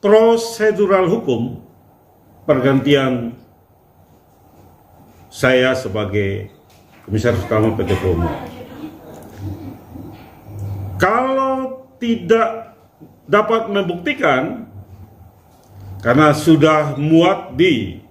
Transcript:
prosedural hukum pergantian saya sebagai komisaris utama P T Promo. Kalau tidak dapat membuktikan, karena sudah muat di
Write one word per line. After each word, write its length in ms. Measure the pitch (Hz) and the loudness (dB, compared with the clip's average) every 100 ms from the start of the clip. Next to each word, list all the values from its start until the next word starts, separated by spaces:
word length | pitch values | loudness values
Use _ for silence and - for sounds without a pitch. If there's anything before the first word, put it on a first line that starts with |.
prosedural 1040 | 202 214 226 226 - - 214 185 202 190 180 | 6 6 6 2 -2 -2 -2 0 2 2 2
hukum 560 | 226 185 117 120 - - _ _ _ _ _ _ _ - | 0 -2 -2 -2 -8 -20 _ _ _ _ _ _ _ -2
pergantian 880 | 139 127 139 131 143 131 123 117 123 - _ _ _ _ _ _ _ _ _ _ _ - _ _ _ - - - | 2 4 2 4 2 2 -2 -6 -12 -20 _ _ _ _ _ _ _ _ _ _ _ -20 _ _ _ -20 -20 -20
saya 480 | - 131 127 127 127 | -2 2 4 2 0
sebagai 720 | 117 101 101 101 98 98 98 - _ - _ - - | -4 -6 -4 -2 -2 -4 -10 -18 _ -20 _ -20 -6
komisaris 400 | 104 120 113 - | -2 0 -2 -2
utama 320 | 110 110 - | 0 0 -2
P 80 | 92 | -2
T 80 | 95 | -2
Promo. 280 | 92 85 85 78 - - - - - - - - - - - - - - - - - - - - - - - - - - | 0 0 -2 -6 -12 -16 -18 -16 -18 -18 -20 -20 -20 -14 -14 -12 -16 -18 -20 -20 -18 -20 -20 -20 -20 -14 -12 -10 -10 -2
Kalau 880 | 180 226 262 269 269 262 262 - - - | 0 0 0 -2 -2 -2 -6 -10 -18 -8
tidak 720 | 240 220 170 226 220 - - - _ _ 151 _ - | -4 -4 2 2 2 -4 -14 -20 _ _ -20 _ 0
dapat 400 | 202 214 226 226 | 0 2 -2 -2
membuktikan, 960 | 202 180 175 - - 160 127 - - - - - - - - - _ _ _ _ - - - | -4 -4 -4 -6 -2 0 0 -2 -8 -14 -20 -20 -20 -20 -20 -20 _ _ _ _ -20 -18 -6
karena 320 | 117 127 156 | 2 6 6
sudah 640 | 147 - 156 156 156 147 139 | 4 4 6 6 2 0 -2
muat 560 | 151 160 175 190 - | 2 4 4 0 -6
di 480 | 127 180 131 98 85 - | 0 2 2 -2 -10 -18